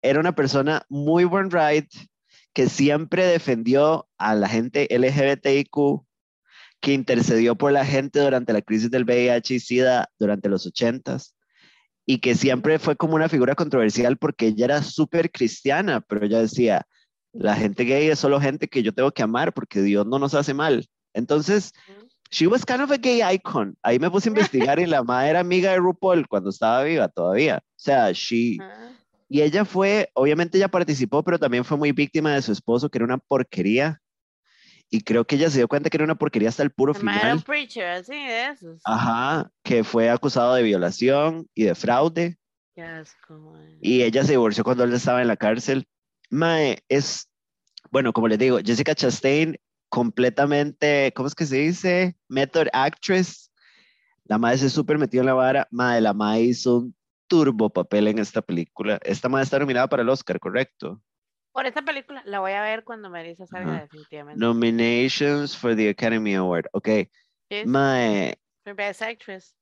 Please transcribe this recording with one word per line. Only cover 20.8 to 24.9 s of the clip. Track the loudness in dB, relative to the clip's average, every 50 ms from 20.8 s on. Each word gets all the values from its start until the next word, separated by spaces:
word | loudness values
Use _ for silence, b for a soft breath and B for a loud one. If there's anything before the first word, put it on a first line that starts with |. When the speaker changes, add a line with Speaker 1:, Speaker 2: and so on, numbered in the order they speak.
| -2 -6 _ _ _ _ -6
Speaker 1:
Entonces, | -6 -2 0 0 0 2 2 0 0 0 -2 -8 B B B
Speaker 2:
Ujú. | -20 -20 -20 _ B B _ -8
Speaker 1:
she | -2 0 2 4
was | 2 2 0
kind | -2 -2 -2
of | 0 0
a | 0 0
gay | 2 2 2 2
icon. | 2 2 0 0 -2 -4 -4 -4 -4 -4 -6 _ -2
Ahí | 0 0 2
me | 2 0
puse | 0 0 0 0
a |
investigar | 2 2 2 2 2 0 0 2 2 2
y | 0
la | 0